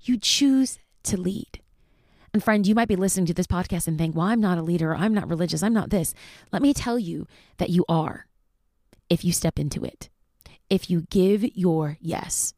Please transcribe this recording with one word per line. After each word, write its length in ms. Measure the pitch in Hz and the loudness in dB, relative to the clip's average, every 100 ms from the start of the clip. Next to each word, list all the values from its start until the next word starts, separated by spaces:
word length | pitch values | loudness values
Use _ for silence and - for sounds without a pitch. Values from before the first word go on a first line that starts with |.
You 180 | - 247 | -2 -2
choose 580 | - - 285 269 262 - _ _ | 0 2 4 4 2 -4 _ _
to 160 | - 196 | -4 -2
lead. 440 | 180 190 - - _ _ _ _ _ _ - | -2 -6 -10 -16 _ _ _ _ _ _ -4
And 100 | 208 | -2
friend, 240 | 214 214 196 | 2 2 4
you 80 | 214 | 2
might 140 | 233 | 2
be 80 | 185 | 2
listening 280 | 190 190 170 | 0 2 0
to 60 | |
this 140 | 170 185 | 0 -2
podcast 400 | 180 185 180 165 | -2 -2 -4 -4
and 100 | 156 | -2
think, 160 | 160 | -2
"Well, 140 | 160 180 | 0 0
I'm 140 | 233 | 2
not 160 | 208 175 | 2 0
a 40 | |
leader, 320 | 160 175 160 | 0 0 0
I'm 200 | - 202 | 0 0
not 160 | 214 - | 0 0
religious, 340 | 165 175 160 | -2 -2 0
I'm 100 | 196 | 0
not 160 | 226 - | 0 0
this." 240 | 208 160 - - - _ | -2 -2 -6 -18 -20 _
Let 100 | 202 | 0
me 100 | 277 | 2
tell 280 | 285 247 233 | 2 0 -2
you 260 | 175 156 165 _ _ _ | -4 -8 -10 _ _ _
that 140 | - | 0
you 120 | 175 - | 2 2
are 380 | 165 156 - - _ _ _ _ _ _ _ _ | 0 0 -8 -20 _ _ _ _ _ _ _ _
if 140 | 175 | 0
you 80 | 175 | 0
step 260 | 175 165 - | 0 -2 -2
into 260 | 147 - | -4 -4
it, 260 | - - - _ _ _ - - _ | -8 -10 -20 _ _ _ -20 -20 _
if 200 | 190 - | -2 0
you 180 | 175 160 | -2 0
give 340 | 202 185 208 220 - | 2 4 2 0 0
your 420 | 180 160 151 151 | 0 2 -2 -6
yes. 540 | 165 - 175 - - | -6 -6 -6 -6 -6